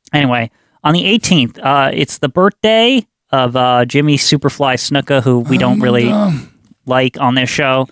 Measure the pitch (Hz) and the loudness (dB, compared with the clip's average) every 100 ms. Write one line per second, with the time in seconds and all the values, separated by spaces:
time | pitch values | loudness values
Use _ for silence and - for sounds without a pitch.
0 | - 151 135 123 117 _ _ _ 151 170 | -6 -2 0 -2 -4 _ _ _ -2 0
1 | 175 226 - 170 117 - 135 139 135 - | 0 -2 0 0 -2 -4 -2 0 0 -2
2 | - - - 185 196 - 214 220 240 262 | -6 -4 -4 0 0 0 0 2 2 0
3 | - _ _ 135 123 127 127 123 123 143 | -4 _ _ -2 0 0 2 2 2 0
4 | 151 139 - 147 139 - 139 123 - 143 | 2 0 0 0 -2 -2 -2 -2 -2 -4
5 | - 139 127 123 120 127 127 127 123 120 | 0 0 2 0 0 0 0 0 0 2
6 | 120 104 180 139 - _ _ _ - 127 | 2 0 0 -2 -8 _ _ _ -4 0
7 | 131 - 131 131 123 - 139 131 131 | 0 0 -2 0 -2 -2 0 0 -2